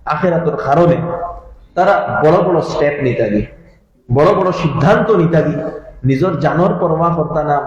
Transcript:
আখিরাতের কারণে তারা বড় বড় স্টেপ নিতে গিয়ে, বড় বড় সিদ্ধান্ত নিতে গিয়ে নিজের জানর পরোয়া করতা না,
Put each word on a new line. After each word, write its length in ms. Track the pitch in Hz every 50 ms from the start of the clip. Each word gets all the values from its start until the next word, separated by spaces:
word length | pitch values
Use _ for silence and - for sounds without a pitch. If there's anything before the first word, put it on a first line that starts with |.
| -
আখিরাতের 500 | 139 151 151 185 180 170 170 - 151 - - -
কারণে 300 | 135 143 165 175 170 170 - - - - - - - - - - - - - - - _
তারা 200 | 175 185 202 202 - - - 120 127
বড় 180 | 147 156 175 185 180
বড় 140 | 185 175 156 -
স্টেপ 340 | - - 156 147 147 147 143 135
নিতে 240 | 123 110 131 117 104
গিয়ে, 180 | 104 107 - - - - - - - _ _ _ _ _ _ -
বড় 220 | 120 139 156 185 208
বড় 160 | 185 185 185 170
সিদ্ধান্ত 560 | - - 151 127 120 135 180 220 - - 226 214 180
নিতে 200 | 165 165 165 156 143
গিয়ে 200 | 151 - - - - - - - - - - -
নিজের 300 | 131 135 131 180 190 170 135
জানর 320 | 151 143 131 160 180 202 - -
পরোয়া 320 | 185 160 160 160 170 170 165
করতা 280 | 156 147 - - 156 151
না, 140 | 151 143 139 -